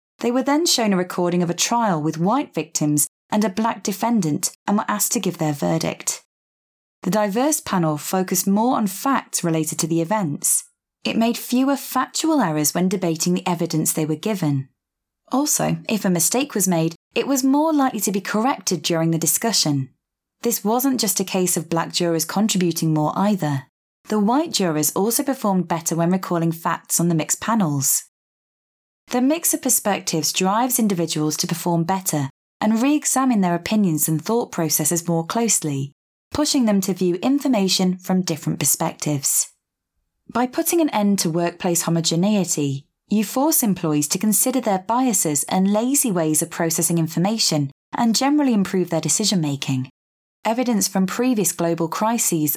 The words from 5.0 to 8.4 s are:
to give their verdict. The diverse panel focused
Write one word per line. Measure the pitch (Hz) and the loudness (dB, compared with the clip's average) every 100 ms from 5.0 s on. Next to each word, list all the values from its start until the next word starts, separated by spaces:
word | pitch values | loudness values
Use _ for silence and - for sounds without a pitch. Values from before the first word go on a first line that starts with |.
| - | -2
to | 233 | -2
give | 190 - | -2 -2
their | 156 | -2
verdict. | 143 175 165 165 - - - - _ _ _ _ _ _ _ | -2 -2 0 -2 -4 -6 -8 -12 _ _ _ _ _ _ _
The | 185 | -2
diverse | 214 208 214 285 302 | 0 0 0 0 0
panel | - 190 160 151 | 0 0 0 -2
focused | - 185 185 185 | -2 -2 0 -2